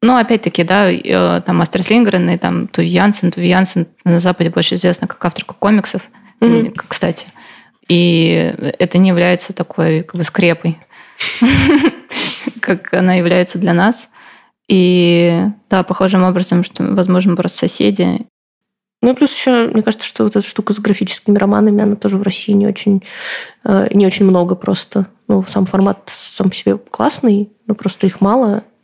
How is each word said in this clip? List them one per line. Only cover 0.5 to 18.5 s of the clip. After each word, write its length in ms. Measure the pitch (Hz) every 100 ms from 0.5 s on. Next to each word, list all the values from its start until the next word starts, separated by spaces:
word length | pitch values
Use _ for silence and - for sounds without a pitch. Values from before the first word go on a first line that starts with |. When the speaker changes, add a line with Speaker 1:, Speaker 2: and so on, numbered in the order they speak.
| -
Speaker 1:
да, 260 | 170 190 196
э, 480 | 175 - - - 175 180
там 140 | 175
Астрид 300 | 165 190 180
Линдгрен 380 | 220 226 190 175
и 80 | 175
там 300 | 175 175 180
Туви 200 | - 170
Янсен. 420 | 175 202 208 175
Туви 180 | 165 175
Янсен 380 | 180 190 - 165 _
на 140 | - 170
Западе 320 | 180 180 170
больше 240 | 170 170 175
известна 300 | 180 180 -
как 180 | -
авторка 300 | 170 - - -
комиксов, 440 | 196 208 185 - - _ - _
Speaker 2:
Мгм. 140 | 233 233 226
Speaker 1:
м, 60 |
к-, 140 | - -
кстати. 380 | - 175 170 - - - - _ _ _
И 680 | 175 175 165 165 165 165 - 143 -
это 200 | 180 180
не 100 | 190
является 420 | 175 175 180 -
такой, 500 | 185 170 - 165 160
как 140 | 165 180
бы, 80 |
скрепой, 540 | 160 - 175 165 170 160 _ - - _ - -
<laughs> 1200 | 240 277 269 294 294 - - - - - - -
как 320 | - 170 -
она 200 | 185 185
является 440 | 185 175 180 180 185
для 140 | 180
нас. 340 | 170 196 240 - _ - - _ _ _
И, 760 | 190 180 180 175 170 175 170 190 208 _
да, 120 | 190
похожим 420 | 180 185 190 190
образом, 400 | 185 180 180 175
что, 180 | 175 -
возможно, 520 | - 196 185 180 185 175
просто 220 | 180 -
соседи. 680 | 175 - 202 196 - - 226 _ _